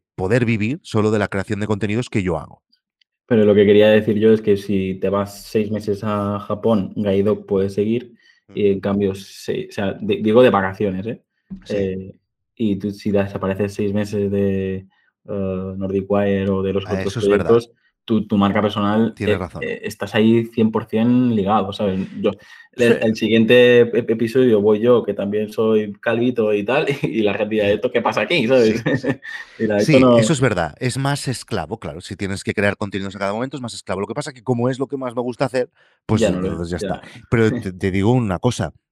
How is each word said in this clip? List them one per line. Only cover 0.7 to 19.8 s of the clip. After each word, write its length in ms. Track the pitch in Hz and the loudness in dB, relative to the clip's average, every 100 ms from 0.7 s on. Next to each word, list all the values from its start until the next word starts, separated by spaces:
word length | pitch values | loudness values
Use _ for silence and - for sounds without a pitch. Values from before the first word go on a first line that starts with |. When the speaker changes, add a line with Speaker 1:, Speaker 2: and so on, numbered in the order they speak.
| 160 | -4
Speaker 1:
solo 260 | - 110 107 | -4 0 2
de 100 | 107 | 2
la 100 | 98 | 0
creación 320 | 98 95 101 | -4 -4 -6
de 60 | 104 | -4
contenidos 420 | 101 101 107 123 | -4 -2 -4 -4
que 120 | 113 | -2
yo 160 | 90 80 | -2 -4
hago. 240 | 71 - _ _ _ _ _ _ _ | -8 -18 _ _ _ _ _ _ _
Speaker 2:
Pero 200 | 113 104 | 2 6
lo 100 | 101 | 6
que 100 | 101 | 6
quería 220 | 104 107 | 8 6
decir 320 | 107 107 104 | 6 2 2
yo 140 | 110 | 4
es 80 | 110 | 4
que 160 | - 98 | 2 0
si 380 | - 98 95 92 | 0 -4 -4 -4
te 120 | 95 | -2
vas 360 | 98 98 - - | -2 -4 -10 -6
seis 260 | 113 104 | -4 -2
meses 300 | 107 107 101 | -4 -4 -4
a 340 | 110 104 101 101 | -4 -4 -4 -6
Japón, 520 | - 104 113 107 90 - | -6 -4 0 0 -2 -4
Guide 260 | 101 98 | -2 0
Dog 220 | 101 101 - | 0 -2 -2
puede 240 | 95 98 | -2 -2
seguir, 460 | 98 107 117 - - _ _ _ | -2 -2 -2 -6 -18 _ _ _
Speaker 1:
Mm. 40 | 98 | -2
Speaker 2:
y 100 | 101 | 0
en 120 | 98 | 0
cambio, 340 | 101 101 98 95 | 0 0 -2 -4
se-, 520 | - - - 101 - | -12 -16 -8 -8 -8
o 20 | |
sea, 220 | - 98 | -6 -6
di-, 280 | - 104 98 | -6 -4 -2
digo 220 | 107 110 | 2 6
de 60 | 127 | 6
vacaciones, 580 | 98 95 98 104 92 110 | 4 0 -2 -4 -4 -8
¿eh? 160 | - _ _ _ 95 | -12 _ _ _ -20
Speaker 1:
Sí. 120 | - 104 | -8 -4
Speaker 2:
Eh, 420 | 95 95 95 - _ _ _ _ | -4 -6 -12 -18 _ _ _ _
y 200 | 110 95 | -2 -2
tú 160 | 104 | -4
si 180 | 101 107 | -6 -2
desapareces 600 | 101 98 98 95 95 101 | 0 -2 -4 -4 -2 -4
seis 200 | 98 104 | -2 -4
meses 360 | 104 101 104 101 | -2 -4 -4 -2
de, 460 | 101 98 98 95 95 | 0 0 -2 -4 -6
eh, 100 | 95 _ _ _ - 101 95 92 95 95 | -10 _ _ _ -10 -6 -6 -6 -8 -8
Nordic 280 | 95 98 92 | -4 -4 0
Wire 400 | 101 101 98 98 | 0 2 0 0
o 120 | 95 | -2
de 120 | 95 | -2
los 100 | 95 95 | -4 -4
Speaker 1:
Ah, 80 | |
Speaker 2:
otros 140 | 98 95 | -4 -4
Speaker 1:
eso 120 | 117 | -2
es 60 | 101 | 2
verdad. 180 | 101 85 | 2 4
Speaker 2:
proyectos, 260 | 117 - _ _ _ | 2 2 _ _ _
tu, 240 | - 110 101 | -2 -2 0
tu 80 | 104 | 2
marca 240 | 98 101 | 2 2
personal, 520 | 104 107 101 107 117 - | 0 0 0 2 0 -2
Speaker 1:
Tienes 200 | 104 98 | -2 -2
Speaker 2:
eh, 40 | |
Speaker 1:
razón. 240 | 90 - | -4 -8
Speaker 2:
eh, 160 | 80 - | -8 -8